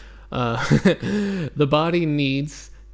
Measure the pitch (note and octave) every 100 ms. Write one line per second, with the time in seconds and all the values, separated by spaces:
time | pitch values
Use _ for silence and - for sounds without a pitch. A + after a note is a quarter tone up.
0 | - - - B2+ A#2+ A2+ - C#3+ F#3+ -
1 | - G#3 G3+ G3 C#3+ - D3 D3 E3 F3
2 | D#3+ D3 C#3 C#3 D3+ - - - -